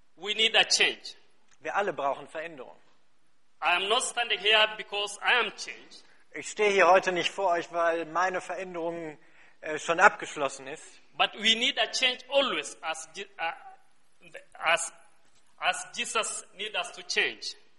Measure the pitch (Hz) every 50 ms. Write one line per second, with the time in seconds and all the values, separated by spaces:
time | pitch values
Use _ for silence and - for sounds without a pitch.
0 | - - - - 170 208 208 214 220 - - 202 180 - - - 202 151 113 -
1 | - - - - - - - - - - - - - 151 151 185 208 196 151 135
2 | 139 139 131 139 147 131 - 160 156 170 160 135 117 98 82 - - - - -
3 | - - - - - - - - - - - - - 160 175 180 190 196 220 254
4 | - - - 240 240 226 214 185 196 208 220 214 214 214 214 202 190 - 202 202
5 | 208 202 - - 208 185 226 247 226 196 - - - 147 120 107 90 - - -
6 | - - - - - - - 156 - - - - 214 208 196 196 175 170 185 190
7 | 185 185 185 170 147 - - - 196 185 170 175 160 - 160 170 170 170 165 170
8 | 165 156 156 170 180 190 185 180 - - 180 175 190 185 180 170 160 170 170 170
9 | 165 156 147 - - - - - - - - - - 160 156 147 - - 170 165
10 | 190 214 - - 165 - - 156 143 - - - 135 131 147 - - - - -
11 | - - - - 185 202 - - 208 220 226 226 247 269 277 247 220 - - -
12 | 262 254 247 240 - - 277 277 277 240 190 156 139 - - - - 165 160 -
13 | - - - 190 202 - - - 170 170 - - - - - - - - - -
14 | - - - - - 170 - - - - - - 190 160 170 165 - - - -
15 | - - - - - - - - - - - - 147 175 185 - - - - 226
16 | 240 - - 226 208 - - - - - - 180 202 214 202 185 170 - - 180
17 | 180 - - 214 185 131 113 101 - - - - - - -